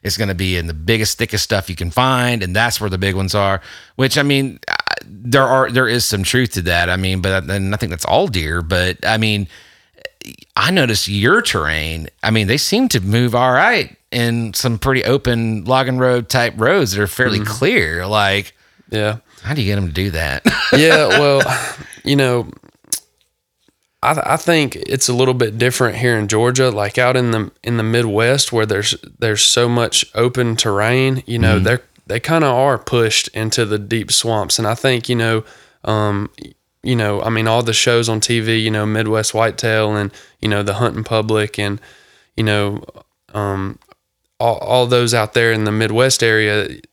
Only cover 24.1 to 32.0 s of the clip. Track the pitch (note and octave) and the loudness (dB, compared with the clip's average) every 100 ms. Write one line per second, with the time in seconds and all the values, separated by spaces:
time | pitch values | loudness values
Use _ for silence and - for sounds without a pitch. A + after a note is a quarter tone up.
24.1 | D3+ - D#3+ - E3 C#3 - - C3+ - | 0 0 -2 2 2 2 -4 -6 -2 0
25.1 | B2 C3 B2+ A2+ A2 B2 B2 B2 A2 B2 | 2 2 2 -2 0 0 2 -2 0 0
26.1 | A2+ G#2 A2 A#2+ B2+ C3 G#2 G2+ C3 B2 | 0 0 2 2 2 0 0 -2 0 2
27.1 | B2+ A#2+ A2+ G2+ _ - A#2 A2 A#2 A#2 | 2 0 0 -4 _ -4 -2 0 0 2
28.1 | G#2 A#2 C#3 - A#2 A2 G2+ G#2+ - - | 2 2 2 0 0 0 0 -2 -6 -10
29.1 | _ A2+ G#2 - - A#2+ A#2+ A#2 - - | _ -2 2 2 2 2 2 0 -2 -2
30.1 | - A#2 B2 A#2+ A2 A2+ G2+ G#2+ B2+ C3 | 0 0 2 0 0 0 2 2 2 2
31.1 | C3 - A#2 A2+ G#2+ F#2+ B2 - _ | -2 -4 0 2 4 2 0 -4 _